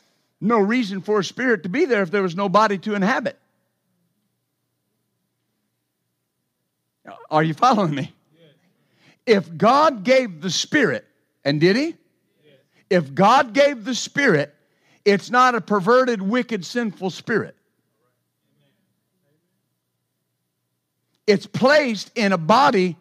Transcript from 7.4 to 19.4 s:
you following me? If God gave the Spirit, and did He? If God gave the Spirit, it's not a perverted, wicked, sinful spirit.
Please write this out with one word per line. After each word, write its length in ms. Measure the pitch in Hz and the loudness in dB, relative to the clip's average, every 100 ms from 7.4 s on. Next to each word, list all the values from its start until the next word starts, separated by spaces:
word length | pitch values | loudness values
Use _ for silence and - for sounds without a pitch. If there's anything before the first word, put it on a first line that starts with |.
you 120 | 160 | -2
following 400 | 151 247 214 175 | 0 0 2 0
me? 180 | 143 - _ _ _ _ _ _ _ _ _ _ _ | -4 -8 _ _ _ _ _ _ _ _ _ _ _
If 320 | - 196 160 160 | 0 0 0 -2
God 480 | 202 277 311 240 | 2 4 2 0
gave 360 | 185 262 240 160 | 0 0 0 -6
the 100 | 180 | -8
Spirit, 560 | - - 302 208 110 - _ _ _ | -6 -2 0 0 -2 -10 _ _ _
and 160 | 139 151 | -4 2
did 140 | 170 226 | 2 2
He? 200 | 320 - _ _ _ _ _ _ _ _ - | -2 -8 _ _ _ _ _ _ _ _ -2
If 240 | 185 139 | -2 0
God 380 | 139 196 262 269 | 2 4 4 2
gave 320 | 208 285 262 | 2 0 0
the 100 | 208 240 | -6 -8
Spirit, 580 | - 285 277 151 143 _ _ _ _ _ | -6 -2 0 0 -2 _ _ _ _ _
it's 260 | 202 202 - | 0 0 2
not 240 | 247 254 | 2 2
a 60 | 240 | 2
perverted, 600 | - 208 180 247 254 226 | -2 -2 2 2 2 -2
wicked, 420 | 196 247 240 214 | -2 -2 -2 -6
sinful 460 | 160 240 226 - 185 | -8 -6 -6 -6 -8
spirit. 460 | - - 214 101 - _ _ _ _ _ _ _ _ _ _ 135 _ _ _ _ 185 143 151 | -8 -4 -4 -4 -12 _ _ _ _ _ _ _ _ _ _ _ _ _ _ _ _ _ _